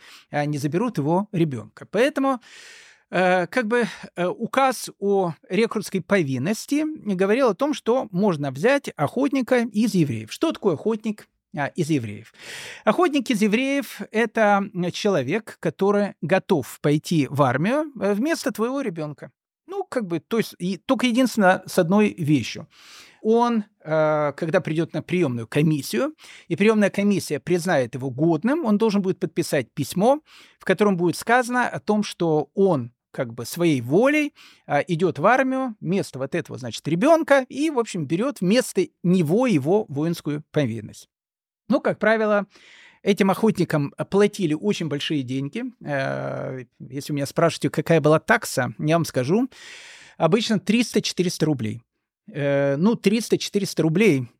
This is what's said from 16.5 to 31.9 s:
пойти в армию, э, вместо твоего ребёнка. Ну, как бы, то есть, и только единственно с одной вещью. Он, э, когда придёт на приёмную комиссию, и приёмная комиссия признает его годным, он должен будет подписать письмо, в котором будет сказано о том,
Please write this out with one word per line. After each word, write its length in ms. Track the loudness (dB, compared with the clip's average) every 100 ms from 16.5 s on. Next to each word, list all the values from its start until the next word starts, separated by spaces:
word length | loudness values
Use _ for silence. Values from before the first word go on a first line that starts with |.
| 0 -2 -4
пойти 460 | 0 0 0 0 0
в 120 | 2
армию, 440 | 2 2 0 0 -2 -4
э, 140 | -2 0
вместо 380 | 0 -2 -4
твоего 300 | -2 -4 -2
ребёнка. 480 | -6 -6 -8 -10 -16 _ _ _ -14
Ну, 160 | -10 -6
как 220 | -4 -4
бы, 140 | -6
то 180 | -2 -2
есть, 160 | -2 -4
и 180 | -8 -6
только 280 | -2 0 2
единственно 540 | 2 2 4 4 4 0
с 120 | 0
одной 360 | 2 4 2 0
вещью. 500 | 0 0 0 -10 -16 _ -20 -20 -20 _
Он, 420 | 2 2 4 0 -4 _ -2
э, 480 | 0 2 2 0 -2
когда 240 | -2 -2
придёт 340 | 0 -4 -2 -4
на 80 |
приёмную 440 | -4 0 0 -2 -4
комиссию, 680 | 0 2 2 -2 -2 -2 -4 -20 -18 -6
и 80 | 2
приёмная 340 | 4 4 2
комиссия 500 | 2 0 0 -2 -6
признает 540 | -2 -2 2 0 0 -4
его 140 | -6
годным, 540 | 0 2 2 0 0 2
он 120 | 2
должен 240 | 2 2
будет 180 | 0 -2
подписать 480 | -4 -4 -2 -2 -2 -6
письмо, 460 | -6 0 2 2 _ -20 -20 _
в 40 | -2
котором 300 | 2 2 2
будет 180 | 0 -2
сказано 520 | 0 0 2 -2 -2
о 120 | -4
том, 240 | -2